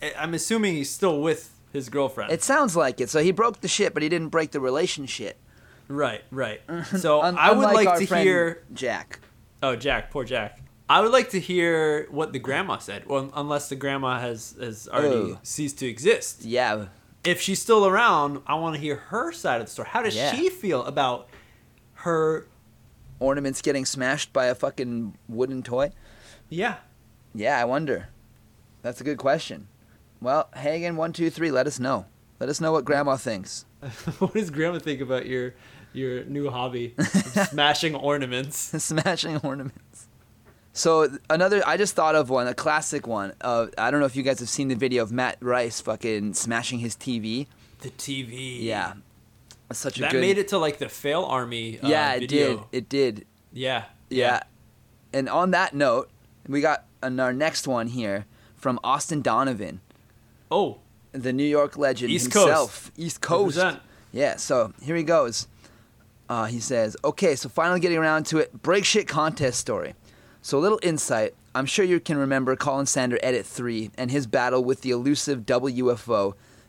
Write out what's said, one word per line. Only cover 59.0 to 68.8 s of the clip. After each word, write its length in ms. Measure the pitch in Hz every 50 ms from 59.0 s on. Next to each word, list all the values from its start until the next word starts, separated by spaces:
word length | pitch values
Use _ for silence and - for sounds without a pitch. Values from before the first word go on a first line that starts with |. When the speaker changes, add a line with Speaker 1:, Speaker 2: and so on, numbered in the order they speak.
| - - 165 147
Speaker 2:
Donovan. 580 | 123 123 110 120 135 135 123 101 101 80 - 95 - _ _ _ _ - - _ _ _ - - _ -
Speaker 1:
Oh. 280 | 156 202 196 143 - - - _ _ _ _ _ -
Speaker 2:
The 180 | 135 120 131
New 140 | 123 135 147
York 320 | 147 147 147 147 143 -
legend 340 | 143 147 135 131 - 123 120
Speaker 1:
East 200 | 160 175 123 127
Coast. 140 | - 208 190
Speaker 2:
himself. 440 | 143 156 156 131 117 - - - - -
East 240 | - 165 160 - -
Coast. 340 | - - 165 185 202 180 139
Speaker 1:
Represent. 240 | 170 185 175 - - - - - - - -
Speaker 2:
Yeah, 240 | - 120 143 127 -
so 380 | - - - 139 123 113 101 - -
here 140 | - 143 165
he 60 | 170 160
goes. 440 | 160 170 160 135 117 113 - - - - - - - - - _ _ _ _ _ _ _ _ _ -
Uh, 160 | 120 117 110
he 140 | 110 120 117
says, 380 | 110 - 131 117 110 110 - - -
"Okay, 320 | 151 147 - 196 170 139
so 120 | - - 127
finally 300 | - 170 165 175 180 180
getting 180 | 165 180 170
around 280 | 160 160 156 156 156 156
to 120 | - 160 156
it. 220 | 147 - - 117
Break 220 | - 147 185 208